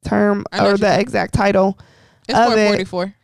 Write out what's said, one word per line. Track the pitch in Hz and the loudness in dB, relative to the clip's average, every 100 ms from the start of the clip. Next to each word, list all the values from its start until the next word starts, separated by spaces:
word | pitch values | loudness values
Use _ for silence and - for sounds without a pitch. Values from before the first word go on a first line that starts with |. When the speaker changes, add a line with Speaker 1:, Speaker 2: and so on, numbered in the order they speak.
Speaker 1:
term | - 208 208 202 - | -2 0 0 0 -6
Speaker 2:
I | 196 | -2
know | 202 | 0
Speaker 1:
or | |
Speaker 2:
what | 202 | 2
Speaker 1:
the | 208 | 2
Speaker 2:
you | 170 | 0
Speaker 1:
exact | 233 156 202 | 0 -4 -2
title | - 202 196 190 196 - _ _ _ - | 0 0 2 0 -2 -14 _ _ _ -4
Speaker 2:
It's | - | 0
Speaker 1:
of | 240 | 2
it. | 220 | 2
Speaker 2:
four | 208 | 2
forty-four. | 202 190 180 190 - | 0 -4 -6 -8 -10